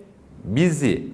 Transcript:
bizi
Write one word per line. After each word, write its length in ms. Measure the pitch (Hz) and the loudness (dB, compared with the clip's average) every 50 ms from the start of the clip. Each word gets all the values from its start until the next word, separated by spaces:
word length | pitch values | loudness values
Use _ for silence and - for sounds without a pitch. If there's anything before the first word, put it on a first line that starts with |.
| - - - - - - - - - | -20 -20 -20 -20 -20 -20 -20 -16 -10
bizi 640 | - 104 135 175 180 160 139 147 147 - - - - | -4 0 2 2 2 2 2 0 0 0 0 -4 -10